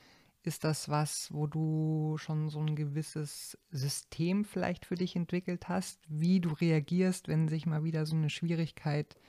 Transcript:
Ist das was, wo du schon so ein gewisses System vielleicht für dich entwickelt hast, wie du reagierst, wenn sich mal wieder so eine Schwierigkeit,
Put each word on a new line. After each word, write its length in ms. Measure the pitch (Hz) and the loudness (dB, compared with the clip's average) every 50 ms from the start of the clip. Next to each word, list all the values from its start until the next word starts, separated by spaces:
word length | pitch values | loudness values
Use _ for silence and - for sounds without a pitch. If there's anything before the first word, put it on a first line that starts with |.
| - - - - _ _ _ _ | -20 -20 -20 -20 _ _ _ _
Ist 220 | _ 165 151 - - | _ -6 -4 -2 -2
das 260 | 160 151 - - - | -2 -2 -2 -2 0
was, 440 | 147 147 151 147 - - - - 160 | 0 0 0 0 -2 -8 -8 -6 -4
wo 140 | 147 151 | -2 -2
du 680 | 147 151 160 160 156 156 156 156 156 156 156 151 156 156 | -2 0 0 0 2 2 2 2 2 2 2 0 0 -2
schon 320 | 151 - - 156 151 156 156 | -4 -4 -2 -2 0 0 -2
so 100 | 147 151 | -2 -2
ein 160 | 156 156 151 | 0 0 0
gewisses 800 | 147 151 143 139 156 156 - - 156 151 143 - - - - - - _ _ | 0 -2 -2 -2 -4 -4 -4 -6 -6 -6 -6 -8 -12 -14 -14 -16 -18 _ _
System 720 | - 131 131 143 131 - - _ - - 165 175 190 202 208 | -6 -4 -2 -2 -2 -4 -8 _ -4 -2 0 2 2 2 0
vielleicht 420 | 208 - - 180 175 180 - - | -2 -2 -2 0 0 -2 -4 -4
für 100 | - 185 | -6 -2
dich 200 | 175 180 175 - | -2 -2 -2 0
entwickelt 540 | 180 170 - - 180 - - 175 180 - - | -2 -2 0 0 -2 -2 -2 -6 -6 -4 -2
hast, 300 | 180 190 185 - - - _ 156 | -2 -2 -2 -4 -10 -14 _ -8
wie 320 | 151 151 160 175 185 190 | -2 2 4 6 6 6
du 80 | 170 170 | 4 2
reagierst, 800 | 156 - 170 165 160 156 143 - 170 180 185 185 180 - - - | 0 2 4 4 4 4 4 2 2 4 4 4 2 0 -2 0
wenn 180 | 151 156 160 | 2 2 2
sich 180 | 156 156 160 147 | 2 0 0 0
mal 180 | 165 156 151 156 | 0 0 0 0
wieder 220 | 165 160 156 156 | 0 0 0 0
so 100 | 156 160 | 2 2
eine 140 | 160 156 147 | 2 2 2
Schwierigkeit, 880 | - - 160 165 170 160 165 147 - - - 156 147 151 147 - - - - | 0 0 0 0 2 0 0 -2 -4 -4 -2 0 0 0 -2 -4 -10 -20 -20